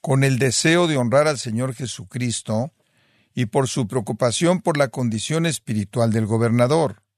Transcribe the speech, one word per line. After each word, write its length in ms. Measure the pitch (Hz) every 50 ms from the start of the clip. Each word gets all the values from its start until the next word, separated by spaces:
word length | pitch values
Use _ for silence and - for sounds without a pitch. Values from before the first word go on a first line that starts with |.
con 240 | _ - 139 135 135
el 160 | 135 135 120
deseo 480 | 135 131 113 - - 160 165 175 175 165
de 80 | 156
honrar 320 | 135 123 117 107 139 151 156
al 100 | 151 117
Señor 360 | - 123 107 113 127 131 123
Jesucristo 960 | - 135 113 - - 113 92 - 123 123 123 110 - - - 110 110 123 160 _ _ _ _ _ _ _ _ _ _ _ _ _
y 120 | - 123
por 220 | 104 - 143 135 123
su 180 | - - 127
preocupación 720 | 92 - 131 107 - 123 - - 123 107 - 175 165 185 175
por 160 | - 175 165
la 120 | 147 143 123
condición 580 | - - 127 117 110 107 - - 156 165 165
espiritual 680 | 170 139 - _ - 117 107 101 - - 123 117 113 107
del 140 | 113 110
gobernador. 800 | 101 110 113 117 117 113 120 123 123 147 165 170 - - _ _ _ _